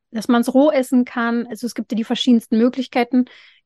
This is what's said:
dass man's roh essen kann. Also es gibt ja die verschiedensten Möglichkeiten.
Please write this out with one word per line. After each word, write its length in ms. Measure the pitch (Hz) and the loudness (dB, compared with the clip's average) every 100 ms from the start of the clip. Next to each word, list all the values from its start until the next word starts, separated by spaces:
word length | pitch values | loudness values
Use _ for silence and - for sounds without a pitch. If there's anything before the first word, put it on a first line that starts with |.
| _ | _
dass 180 | 226 226 | -6 0
man's 240 | 240 247 | 0 2
roh 160 | 262 302 | 2 4
essen 340 | 285 254 247 | 2 2 0
kann. 420 | 247 240 233 233 233 | 0 -2 -4 -4 -6
Also 200 | 220 233 | -8 -10
es 80 | |
gibt 180 | - - | -8 -6
ja 40 | 220 | -4
die 80 | |
verschiedensten 540 | 226 240 262 233 - 220 | -4 -2 2 2 2 0
Möglichkeiten. 680 | 247 262 247 247 240 254 247 - - _ | 0 0 -4 -2 0 0 -2 -6 -20 _